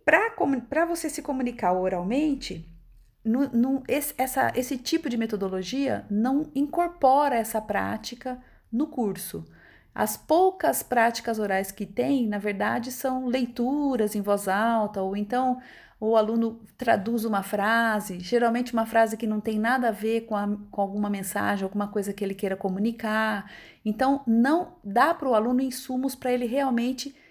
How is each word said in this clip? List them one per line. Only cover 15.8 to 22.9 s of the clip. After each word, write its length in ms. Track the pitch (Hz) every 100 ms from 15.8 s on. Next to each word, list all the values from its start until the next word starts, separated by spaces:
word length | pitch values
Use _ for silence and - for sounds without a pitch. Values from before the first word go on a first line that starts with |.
| - _
o 180 | 220 226
aluno 420 | 214 233 226 226 - -
traduz 500 | 233 214 190 233 220
uma 180 | 208
frase, 760 | 190 202 202 233 233 214 196 175
geralmente 540 | 180 240 233 233 247
uma 140 | 233 220
frase 280 | 226 226 220
que 120 | 226
não 120 | 214
tem 200 | 208 214
nada 300 | 226 254 240
a 20 |
ver 300 | 202 214 226
com 140 | 226 208
a, 120 | 208 208 202
com 100 | -
alguma 300 | 196 202 208
mensagem, 520 | 196 196 202 202 202
alguma 240 | 190 202 202
coisa 240 | 208 202
que 120 | 202
ele 100 | 196
queira 240 | 196 196 190
comunicar. 920 | 196 185 214